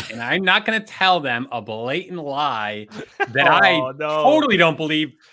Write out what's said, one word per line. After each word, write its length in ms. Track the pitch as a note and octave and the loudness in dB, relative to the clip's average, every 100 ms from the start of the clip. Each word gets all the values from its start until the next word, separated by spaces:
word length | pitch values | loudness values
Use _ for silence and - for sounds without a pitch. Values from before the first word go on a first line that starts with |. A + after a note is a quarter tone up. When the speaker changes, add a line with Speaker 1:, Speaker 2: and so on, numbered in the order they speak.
| G#2 | -14
Speaker 1:
And 100 | A2+ | -10
I'm 220 | A#2+ E3+ | -4 -2
not 200 | F#3 G3+ | 0 0
gonna 140 | G#3 A3 | 0 -4
tell 400 | A3 - F#3+ F3+ | -6 0 2 2
them 300 | C#3 A#2+ C3+ | 0 -4 -6
a 100 | A#2+ | -8
blatant 640 | G#2+ A2 A#2+ D#3+ F#3 F3+ | -8 -8 -6 -6 -8 -10
lie 640 | C#3+ C#3 D3 A2+ G#2 G#2+ G#2+ - - - G4+ | -8 -4 -2 -2 -6 -8 -12 -16 -14 -8 -2
that 160 | B2+ - | 2 4
Speaker 2:
<laughs> 140 | E3+ | 6
Speaker 1:
I 80 | G3 | 4
Speaker 2:
Oh, 180 | E3 C3 | 2 -2
no. 320 | C#3 D3+ D#3 | -6 -4 2
Speaker 1:
totally 340 | D#3 D#4 C#4+ F#3+ | 4 4 4 4
don't 200 | E3+ D3+ | 4 2
believe 400 | D#3 D#3 D#3 - _ | -2 -2 -4 -10 _